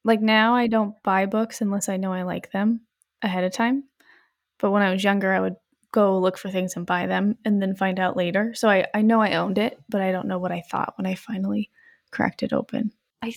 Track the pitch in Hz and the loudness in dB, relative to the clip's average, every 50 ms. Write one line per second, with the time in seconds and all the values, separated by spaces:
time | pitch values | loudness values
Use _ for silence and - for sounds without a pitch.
0 | - 220 226 208 220 220 220 214 220 233 240 247 240 226 226 220 214 202 214 _ | 0 0 2 2 4 4 4 6 6 4 4 2 2 2 2 0 0 0 -4 _
1 | - 202 190 190 196 196 208 220 226 220 - - 220 202 202 202 - 208 190 190 | -2 0 2 2 0 0 0 -2 -2 -4 -4 -4 -4 -2 -2 -2 -4 -4 -4 -4
2 | 190 190 185 185 180 180 170 175 - - - 196 208 220 233 226 _ _ _ _ | -2 -4 -4 -4 -4 -6 -6 -8 -8 -6 -4 -2 0 0 0 -2 _ _ _ _
3 | _ _ _ - - 196 185 185 180 185 185 - 226 240 262 277 277 _ _ _ | _ _ _ -6 -4 -4 -2 -2 -2 -2 -2 -2 -2 0 0 -2 -4 _ _ _
4 | _ _ - _ _ _ _ _ _ _ _ - - 196 196 208 202 190 185 190 | _ _ -20 _ _ _ _ _ _ _ _ -4 -2 0 2 2 2 2 0 0
5 | 196 196 202 202 190 190 190 190 190 185 185 - _ _ _ _ _ _ - 220 | 0 0 0 2 0 0 0 0 0 -2 -4 -8 _ _ _ _ _ _ 2 2
6 | 202 196 190 185 180 185 185 - - 190 190 185 185 180 - 180 175 - 180 175 | 4 4 4 2 2 0 0 -2 -8 -6 -4 -4 -4 -4 -6 -6 -4 -2 -2 -2
7 | 190 185 185 185 196 208 214 - - 220 208 196 196 190 190 - 196 190 180 185 | 0 0 0 0 0 0 0 0 0 0 0 2 0 0 -2 0 0 0 0 0
8 | 185 180 - 185 175 175 175 196 214 233 226 - 233 214 196 190 - - - 214 | 0 0 0 0 -2 0 0 0 0 -2 -2 0 2 4 4 4 2 0 0 2
9 | 214 220 226 220 214 190 165 165 175 196 185 202 214 247 - - - - - 196 | 4 4 6 4 4 2 2 0 0 0 0 0 0 -2 -4 -8 -12 -6 -4 -2
10 | 190 190 185 180 - 190 185 180 180 175 175 175 - - - - - - - - | 0 0 -2 -2 -2 -4 -4 -4 -4 -4 -6 -6 -8 -6 -4 -4 -4 -4 -4 -4
11 | 190 185 185 - - - 220 190 190 202 208 214 208 - _ _ _ _ _ _ | -4 -4 -4 -6 -8 -8 -6 -4 -4 -2 -2 -2 -4 -6 _ _ _ _ _ _
12 | _ - - - - - - - - - - - - - - - - 214 - _ | _ -10 -4 -2 -2 -2 -2 -4 -4 -2 -2 -2 -4 -4 -4 -4 -4 -4 -6 _
13 | _ _ _ - 226 233 233 | _ _ _ -10 -10 -10 -10